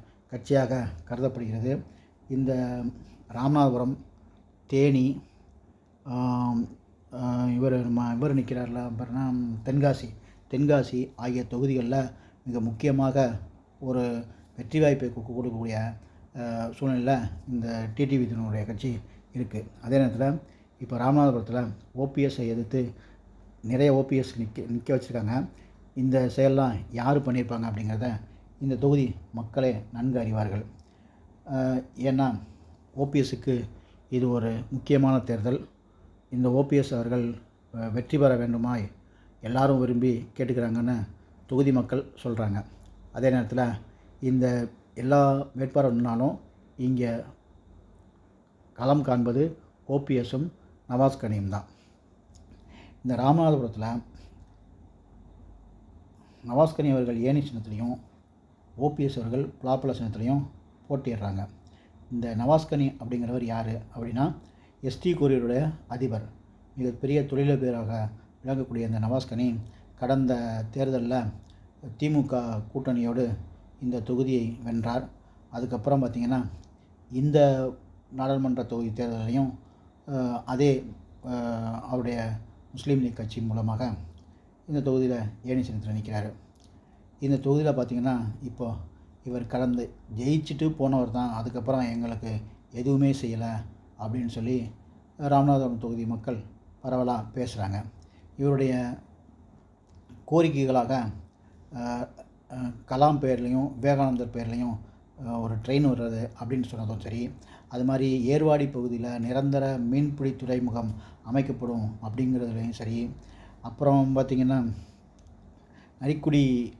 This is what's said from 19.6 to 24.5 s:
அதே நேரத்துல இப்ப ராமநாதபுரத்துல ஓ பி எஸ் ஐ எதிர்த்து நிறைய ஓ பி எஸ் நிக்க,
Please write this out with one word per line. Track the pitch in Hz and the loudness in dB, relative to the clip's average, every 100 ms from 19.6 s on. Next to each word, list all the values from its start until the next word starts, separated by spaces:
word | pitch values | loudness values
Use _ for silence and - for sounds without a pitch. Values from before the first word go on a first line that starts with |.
| - - | -10 -12
அதே | 117 135 | 2 4
நேரத்துல | 127 110 135 143 - - - - | 4 2 0 0 -6 -20 -20 -16
இப்ப | 127 120 | -8 0
ராமநாதபுரத்துல | 127 147 143 120 110 120 117 107 - | 4 6 6 4 0 -2 -2 -6 -10
ஓ | 127 139 | -4 -2
பி | 143 | 2
எஸ் | 139 135 | 0 0
ஐ | 117 | -2
எதிர்த்து | 113 110 131 120 - - - - - - - | -2 -2 -2 -2 -6 -20 -20 -20 -20 -20 -12
நிறைய | 110 131 143 | -2 4 6
ஓ | 135 | 6
பி | 131 131 | 4 0
எஸ் | 127 117 | 0 -4
நிக்க, | 110 | -8